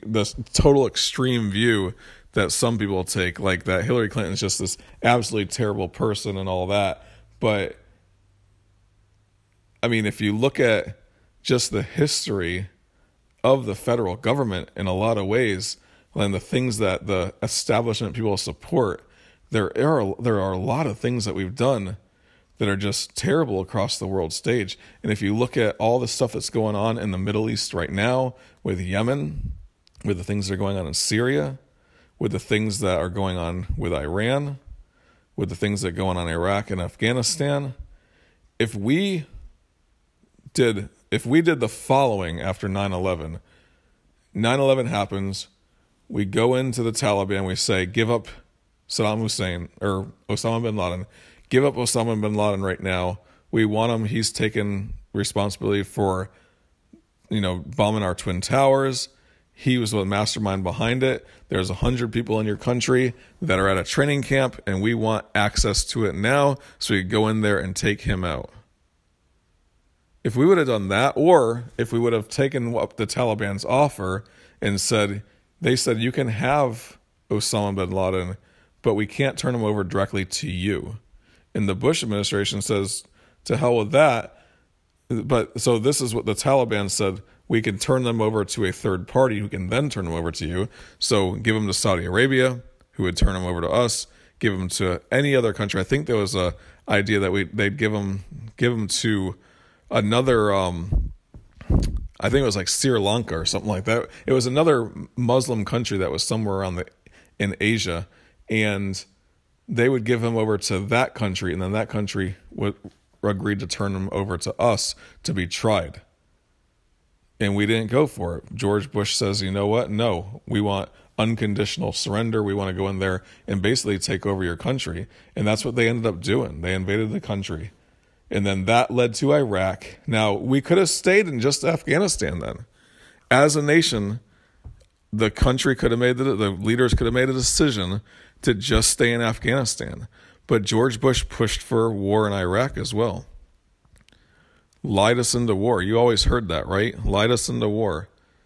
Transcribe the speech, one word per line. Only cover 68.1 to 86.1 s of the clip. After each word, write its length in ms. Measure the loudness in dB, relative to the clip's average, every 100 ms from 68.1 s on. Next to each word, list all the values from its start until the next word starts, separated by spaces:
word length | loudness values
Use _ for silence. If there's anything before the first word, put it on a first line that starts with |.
| -2
out." 260 | -2 -4 -8 -18 _ _ _ _ _ _ _ _ _ _ _ _ _ _ _ _
If 120 | -2 4
we 100 | 4
would 120 | 6
have 100 | 4
done 220 | 0 0
that, 240 | 2 2 4
or 500 | 6 8 6 -2 -6 -6
if 160 | -2
we 60 | 0
would 140 | 2
have 140 | 2 -2
taken 480 | -2 0 0 -2 -2
up 220 | -4 -4
the 100 | -4
Taliban's 560 | -2 0 0 -2 -4
offer 600 | 0 4 2 2 -4 -4 -8 -20 -20 -6
and 180 | -2 0
said, 440 | 2 2 2 -2 -10 _ _ -4
they 140 | 0 2
said, 220 | 2 0
"You 140 | 0
can 160 | -2 -2
have 680 | 0 2 2 2 -2 -12 -20 _ _ -4
Osama 460 | -2 0 0 0 -2
bin 160 | -2
Laden, 460 | 0 0 0 -4 -8 _ _ _ _
but 120 | 0
we 140 | 0 -2
can't 300 | -2 -2 -2
turn 180 | -2 0
him 80 |
over 200 | 0 0
directly 420 | 0 0 0 -2 -4
to 240 | -4 -4
you." 500 | -2 -2 -2 -6 -12 _ -20 _ _ _
And 140 | -4 -2
the 80 | 0
Bush 280 | 2 0
administration 580 | 0 -2 0 0 -2 -2
says, 420 | -2 0 -2 -4 -10 _ _ _ -4
"To 120 | 0
hell 180 | 2 2
with 160 | 2
that." 540 | 4 6 4 -2 -12 _ _ _ _ _ _ -6
But 500 | -4 2 2 0 -2
so 200 | 2 2
this 200 | 4 2
is 140 | 0